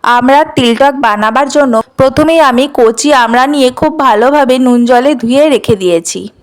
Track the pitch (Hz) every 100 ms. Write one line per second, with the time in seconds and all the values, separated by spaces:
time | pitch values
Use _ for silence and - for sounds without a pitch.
0 | - 240 247 277 311 - 247 226 277 269
1 | 240 208 214 226 285 294 277 226 - -
2 | 269 262 311 330 285 240 277 285 226 226
3 | 294 285 226 240 262 294 254 247 311 311
4 | 269 262 240 294 262 254 254 240 240 247
5 | 262 294 233 262 311 247 - 214 185 170
6 | 170 190 202 _